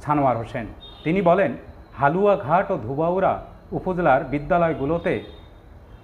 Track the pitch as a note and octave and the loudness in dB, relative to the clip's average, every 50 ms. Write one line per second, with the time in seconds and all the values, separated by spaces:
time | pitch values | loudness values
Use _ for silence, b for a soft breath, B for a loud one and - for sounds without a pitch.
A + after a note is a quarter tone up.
0 | - D3 D3 D3 C#3 C3 A#2+ A2+ A2+ A2 - B2+ G#2+ G2 - - - - - - | -2 0 0 2 2 2 2 0 -4 -8 -8 -10 -10 -10 -14 -16 -18 -18 -18 -8
1 | - D3+ E3+ G3 F#3 E3+ F3 G3 F#3+ C3 A#2+ - - - - - - - - - | -4 -2 0 2 4 4 4 4 2 0 -2 -8 -14 -18 -20 -20 -20 -18 -6 0
2 | C3+ C#3+ D#3+ F#3 G3+ G#3 G3 - - B2+ D#3+ F#3 G3+ - F#3+ D3+ G#2+ A2+ C3+ C#3+ | 0 2 2 4 2 2 2 2 0 0 0 0 0 0 -4 -6 -4 -6 -4 -2
3 | D#3+ E3+ F3+ F#3+ F#3 D3+ G#2 G2 - - - - - - G3 C#3+ - F#3 F#3 F3 | -2 -2 0 0 0 0 0 -2 -6 -14 -20 -20 -16 -10 -8 -6 -4 -4 -4 0
4 | F3 D3 C3 - - C3+ C3+ C#3+ C#3+ C#3+ F3+ F3 E3+ E3 D3 B2 C3+ C#3+ E3 E3+ | 4 4 4 4 2 -2 -6 -6 -2 0 0 2 2 2 0 -2 -2 -2 -2 -2
5 | E3+ F#3 C#3 G#2 - - - - - - - - - - - - - - - - | -2 -2 -2 -4 -4 -10 -18 -20 -20 -20 -20 -20 -20 -20 -20 -20 -20 -20 -20 -20